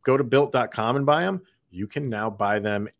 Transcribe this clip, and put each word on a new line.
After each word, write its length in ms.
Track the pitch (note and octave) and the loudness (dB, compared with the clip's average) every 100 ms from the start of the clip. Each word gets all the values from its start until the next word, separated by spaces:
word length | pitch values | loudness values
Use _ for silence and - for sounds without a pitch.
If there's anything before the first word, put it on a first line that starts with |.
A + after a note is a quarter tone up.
go 140 | - C3+ | 0 2
to 60 | |
built 280 | B2 C3+ C#3+ | 4 2 4
dot 200 | C3 A2+ | 0 -2
com 260 | - A2 C#3 | -2 -2 0
and 80 | C#3 | 2
buy 180 | D3+ | 2
'em, 180 | F3+ F#3 - _ _ | 0 -4 -10 _ _
you 180 | F2+ G2+ | -10 -8
can 220 | D3 C#3 | -6 -6
now 200 | G#2+ A2 | -4 -4
buy 300 | G#2 G2+ G#2 | -2 -2 0
them 300 | G#2 G#2 G#2+ | -2 -4 -6